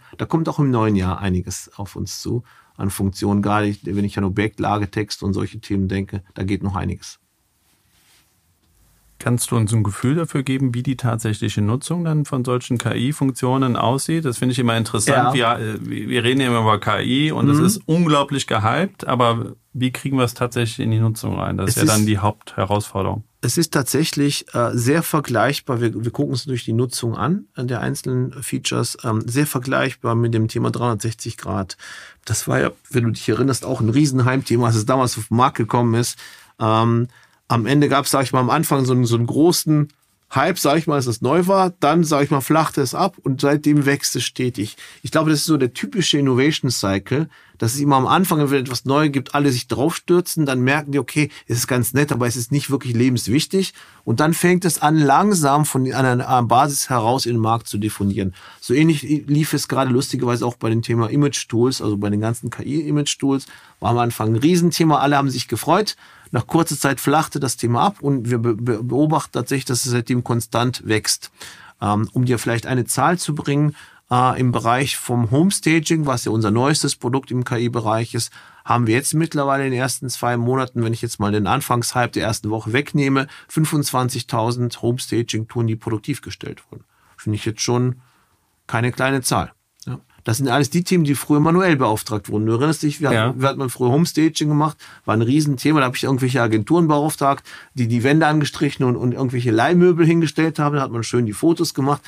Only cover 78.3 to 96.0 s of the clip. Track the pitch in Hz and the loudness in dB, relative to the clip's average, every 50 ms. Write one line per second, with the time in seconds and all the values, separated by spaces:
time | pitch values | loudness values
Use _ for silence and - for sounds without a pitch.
78.3 | - - - - - - _ - 117 120 120 110 110 127 139 - - 156 165 160 | -10 -18 -20 -20 -20 -10 _ 0 0 2 2 2 2 0 0 0 0 0 -2 0
79.3 | - 151 139 139 135 135 135 135 127 120 131 135 - - 143 127 - - - 123 | -2 -2 0 0 0 0 0 -2 -2 -2 -2 -4 -4 -6 -8 -10 -6 -4 -2 -2
80.3 | 120 120 117 123 131 131 131 127 - 117 113 110 113 - - 113 - - 101 104 | 0 0 0 0 0 0 -2 -2 -2 -2 -2 -2 -2 -4 -6 -8 -4 -2 -2 0
81.3 | 104 107 104 87 117 135 127 - 120 120 117 - - 127 120 113 - 104 82 92 | 0 0 0 0 0 0 0 0 -2 -2 -2 -2 -2 -2 -2 0 -2 -2 -2 -2
82.3 | - - - 104 107 110 107 110 113 135 143 - - 151 139 139 135 135 135 - | -4 -4 -4 -4 -4 -4 -4 -2 -2 -2 -2 0 0 0 2 2 2 0 0 -2
83.3 | - - - - - 160 156 - - 147 139 - - 127 127 123 - 120 - - | -8 -18 -20 -4 -2 -2 0 0 0 -2 -2 -2 -2 -2 -2 -2 -2 -6 -6 -4
84.3 | - 113 110 117 120 123 120 120 - - - 120 123 127 - - - 113 117 - | -2 -2 0 -2 -2 -2 -4 -4 -4 -4 -2 -2 -2 -2 -4 -4 -2 -2 -2 -2
85.3 | - 107 110 - - 120 117 113 110 110 - 110 110 104 - - 139 - - - | -4 -6 -6 -6 -4 -2 -2 -2 -2 -4 -4 -6 -6 -4 -4 -8 -8 -8 -10 -14
86.3 | - - - 85 85 - - _ - - - _ _ _ _ _ _ - - 110 | -14 -12 -12 -14 -14 -14 -18 _ -20 -20 -20 _ _ _ _ _ _ -10 -6 -6
87.3 | 107 101 - 113 110 - - - 123 123 123 127 123 - _ _ _ _ _ _ | -4 -4 -4 -6 -6 -4 -2 0 0 0 0 0 -4 -6 _ _ _ _ _ _
88.3 | _ _ _ _ _ _ _ - - 113 117 123 117 - 131 131 139 135 123 - | _ _ _ _ _ _ _ -4 -2 -2 0 -2 0 0 0 0 0 0 -2 0
89.3 | 131 104 85 - - _ _ _ _ _ - 131 127 - - _ _ - _ - | -2 -2 -2 -4 -10 _ _ _ _ _ -14 -14 -14 -14 -16 _ _ -8 _ -4
90.3 | 113 - 139 131 120 139 143 123 - 175 175 - 185 175 160 143 139 123 - - | -2 0 0 0 2 2 2 2 0 -2 0 2 2 2 2 2 0 -2 0 2
91.3 | 151 147 151 160 165 180 190 180 160 131 131 107 110 107 - - 107 104 - - | 2 2 4 4 2 4 4 2 2 2 2 0 0 -2 -4 -6 -6 -6 -4 -4
92.3 | 107 107 107 110 117 117 139 156 156 - - 151 143 - 156 135 123 110 110 120 | -4 -2 0 0 0 2 0 0 0 0 -2 -4 -2 -2 0 0 2 2 2 0
93.3 | 120 127 131 139 135 - 139 123 - - 127 123 127 147 175 - - 151 156 160 | 0 0 0 -2 0 -2 -4 -6 -2 0 2 2 4 4 2 2 2 2 2 2
94.3 | 151 - 165 151 151 147 151 156 165 - - - - - _ - 107 110 113 117 | 2 0 0 0 2 2 0 0 -4 -8 -16 -20 -20 -8 _ -2 0 2 2 2
95.3 | 135 156 151 147 139 117 - 143 156 151 131 123 131 - | 2 2 2 0 -2 0 0 2 2 2 2 0 -2 -2